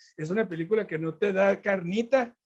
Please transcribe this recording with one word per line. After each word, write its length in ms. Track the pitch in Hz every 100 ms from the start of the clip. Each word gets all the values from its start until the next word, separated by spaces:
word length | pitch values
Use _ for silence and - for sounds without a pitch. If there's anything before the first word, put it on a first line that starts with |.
| - -
es 140 | 156
una 160 | 202 202
película 380 | 165 165 220 196
que 100 | 160
no 180 | 160 160
te 160 | 196
da 300 | 190 196 196
carnita, 760 | 208 196 170 202 233 269 233 -